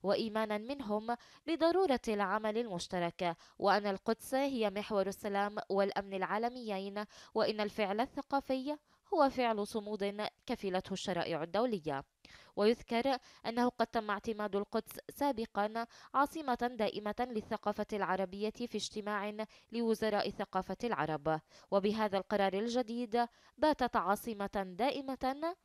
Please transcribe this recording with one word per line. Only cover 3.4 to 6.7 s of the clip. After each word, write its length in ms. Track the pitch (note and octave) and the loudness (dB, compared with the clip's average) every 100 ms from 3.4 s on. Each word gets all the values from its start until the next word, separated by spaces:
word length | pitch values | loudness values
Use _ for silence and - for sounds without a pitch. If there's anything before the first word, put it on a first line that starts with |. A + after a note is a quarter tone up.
| - _ | -10 _
وأن 280 | G3+ G3 G#3 | 4 4 4
القدس 480 | F#3+ - A3+ - C4 | -2 0 -2 0 0
هي 340 | C#4 C4 G#3 | 0 2 0
محور 380 | F#3+ G3+ G#3 F#3+ | 0 -2 0 0
السلام 480 | G3 G#3+ G3 G3+ G#3 - | -2 -2 0 0 -4 -2
والأمن 440 | G3 G3+ - G3 | 2 2 0 -4
العالميين، 920 | G3 F3+ G3+ A#3 B3 A3+ | -4 -2 0 -2 -4 -6